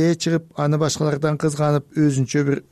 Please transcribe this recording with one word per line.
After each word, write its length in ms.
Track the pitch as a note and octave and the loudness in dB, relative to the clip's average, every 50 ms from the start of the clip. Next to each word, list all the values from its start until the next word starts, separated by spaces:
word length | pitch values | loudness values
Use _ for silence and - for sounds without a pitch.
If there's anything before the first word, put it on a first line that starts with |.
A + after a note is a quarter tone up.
| D#3+ E3+ | 4 2
ээ 60 | E3+ | 2
чыгып, 340 | E3 - E3 E3 D#3+ E3 - - - | 0 0 -2 -2 -2 -2 -6 -6 -4
аны 240 | D3 D3 D3+ D3+ | -2 0 0 0
башкалардан 560 | D#3 D#3 - - D3+ D3+ D3 C#3 D3+ D#3 D3+ D3 | 0 -2 -2 -2 -2 -2 -2 0 -2 -2 -2 0
кызганып, 480 | - D#3+ D3 C#3+ D3+ D3 D3 D3 - - - | -2 -2 -2 0 0 0 0 0 -2 -4 -2
өзүнчө 500 | D#3 D3+ D3 C#3 C3 C3 A#2+ - D3 C#3+ C#3 | 0 2 2 2 2 0 0 0 0 0 0
бир 160 | C#3 - - _ | 0 -2 -4 _